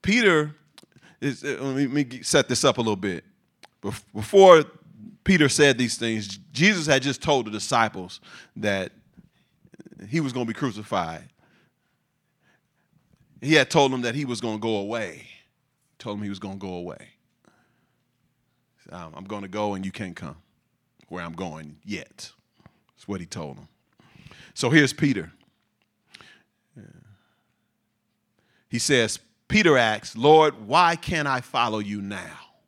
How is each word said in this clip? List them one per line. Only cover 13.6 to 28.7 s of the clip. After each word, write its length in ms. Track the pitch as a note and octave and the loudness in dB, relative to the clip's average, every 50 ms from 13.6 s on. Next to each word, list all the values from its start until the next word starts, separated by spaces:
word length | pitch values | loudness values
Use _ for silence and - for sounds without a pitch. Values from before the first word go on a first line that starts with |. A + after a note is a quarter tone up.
| - - | 4 4
told 220 | - E3 C#3 C3+ | 4 4 4 4
them 100 | C3 B2+ | 2 -2
that 140 | A#2+ A#2+ A2+ | -4 -4 -4
he 100 | C#3+ D3 | -4 -6
was 140 | B2+ A#2+ G#2 | -6 -6 -6
gonna 200 | A#2 A#2 G#2+ G#2+ | -4 -6 -6 -4
go 180 | G#2+ A2+ A2 | -2 -2 -2
away. 500 | G2+ G2 G2+ A#2 A#2 G#2+ F2+ D2+ C2+ - - - - _ _ _ _ _ _ _ _ _ _ _ _ | -2 -4 -4 -6 -6 -6 -8 -10 -16 -20 -20 -20 -20 _ _ _ _ _ _ _ _ _ _ _ _
Told 180 | - A#2 G#2 | -12 -12 -10
them 60 | G#2 G#2 | -8 -8
he 60 | G2+ | -10
was 100 | G2+ F#2+ | -10 -10
gonna 180 | G2 F#2+ G2 | -12 -12 -12
go 180 | G2 G2 F#2+ F2+ | -12 -12 -10 -10
away. 340 | F2 F2 F2 - - - - _ _ _ _ _ _ _ _ _ _ _ _ _ _ _ _ _ _ _ _ _ _ _ _ _ _ _ _ _ _ _ _ _ _ _ - | -10 -10 -12 -14 -16 -18 -20 _ _ _ _ _ _ _ _ _ _ _ _ _ _ _ _ _ _ _ _ _ _ _ _ _ _ _ _ _ _ _ _ _ _ _ -20
Um, 220 | - F2+ E2+ D#2+ D#2 | -18 -18 -18 -18 -18
"I'm 80 | - F#2+ | -18 -14
gonna 240 | F#2+ G#2+ G2+ G2+ | -12 -12 -12 -12
go 260 | F#2+ F#2 G#2+ G#2+ G#2 G2+ | -10 -6 -4 -4 -4 -4
and 100 | F#2+ F#2+ | -6 -8
you 80 | F#2+ | -10
can't 240 | - - G#2 F#2 E2+ | -8 -10 -12 -12 -12
come 220 | - - D2 E2 - _ _ _ _ _ _ _ _ _ _ _ _ _ _ | -12 -14 -16 -16 -18 _ _ _ _ _ _ _ _ _ _ _ _ _ _
where 140 | - F2+ E2+ | -12 -12 -10
I'm 100 | E2+ E2 | -12 -10
going 440 | E2+ F#2 F2 D#2 D#2+ D#2+ D2 D2 _ _ | -10 -10 -10 -10 -12 -16 -18 -20 _ _
yet." 480 | G2 G#2 E3 - _ _ - - - _ _ _ _ _ _ _ - _ _ _ _ _ | -10 -10 -10 -10 _ _ -20 -20 -20 _ _ _ _ _ _ _ -20 _ _ _ _ _
That's 120 | _ - | _ -12
what 120 | - G2+ F#2 | -10 -10 -10
he 60 | F2 | -10
told 320 | D#2+ - G#2 D#2+ D2 C2+ | -12 -12 -12 -12 -12 -14
them. 100 | - C2+ - _ _ _ _ _ _ _ _ _ - - - - - - - _ | -18 -20 -20 _ _ _ _ _ _ _ _ _ -20 -20 -20 -20 -20 -20 -20 _
So 160 | - - A#2+ | -2 0 4
here's 240 | C#3+ D#3+ C#3+ B2+ - | 6 6 4 4 0
Peter. 380 | - - C#3+ B2+ G2+ E2 E2 _ _ _ _ _ _ _ _ _ _ _ _ _ _ _ _ _ - - - - _ _ _ _ _ _ _ _ C3 G2+ - - - _ G2+ G2+ _ _ _ _ _ _ _ _ _ _ _ _ _ _ _ _ _ _ _ _ _ _ _ _ _ _ _ _ _ _ | -2 0 0 0 -2 -6 -10 _ _ _ _ _ _ _ _ _ _ _ _ _ _ _ _ _ -20 -20 -20 -20 _ _ _ _ _ _ _ _ -20 -20 -20 -20 -20 _ _ -20 _ _ _ _ _ _ _ _ _ _ _ _ _ _ _ _ _ _ _ _ _ _ _ _ _ _ _ _ _ _
He 120 | _ | _